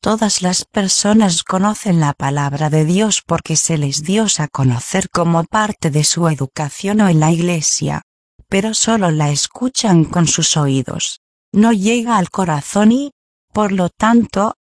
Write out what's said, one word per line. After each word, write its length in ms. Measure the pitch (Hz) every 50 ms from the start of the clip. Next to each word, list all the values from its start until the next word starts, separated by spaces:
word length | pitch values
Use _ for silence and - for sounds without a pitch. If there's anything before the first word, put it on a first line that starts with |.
todas 420 | - 202 220 220 220 202 - - 185
las 220 | 180 180 - -
personas 760 | - - 214 190 190 - - - 202 214 220 214 185 165 165 -
conocen 560 | - 190 185 196 208 208 - - 208 170 165
la 140 | 151 143 143
palabra 580 | - 143 139 143 147 143 143 143 143 156 151
de 140 | 151 156 156
Dios 380 | 156 175 196 220 214 - - -
porque 300 | - 170 165 - - 160
se 220 | - - - 165 151
les 240 | 143 139 135 151 151
dio 240 | 180 196 220 220 196 - -
a 80 | 151
conocer 640 | 143 - - 135 131 120 120 - - - 190 - -
como 320 | - 175 170 170 170 165 165
parte 460 | - - 214 214 208 208 - - 160
de 140 | 139 151 147
su 240 | - - 165 170 160
educación 720 | 151 135 139 - - - 151 139 - - - 196 214 214
o 80 | 208 185
en 100 | 165 156
la 140 | 156 160 170
iglesia, 680 | 165 170 175 175 160 151 - - - 156 147 - - - _ _ _ _ _ _ _ _ -
pero 260 | 190 196 202 220 214
solo 360 | - - 226 226 220 190 170
la 200 | 156 151 151 147
escuchan 760 | 147 147 - - - - 247 254 - - - 214 180 165 156
con 220 | - - 175 165
sus 300 | 147 - - 151 - -
oídos, 640 | 156 147 139 135 135 123 - - - - - - - _ _ _ _ _ _ -
no 200 | 196 214 233 233
llega 460 | 196 185 220 233 240 226 240 233 202
al 120 | 175 -
corazón 600 | - - 190 170 151 143 - - - 202 214 220
y, 220 | 240 269 285 277 - _ _ _ _ _ _ _ -
por 180 | 214 214 196
lo 180 | 196 185 180 165
tanto, 640 | - - 214 220 233 233 214 - - 196 202 226 - _ _ _ _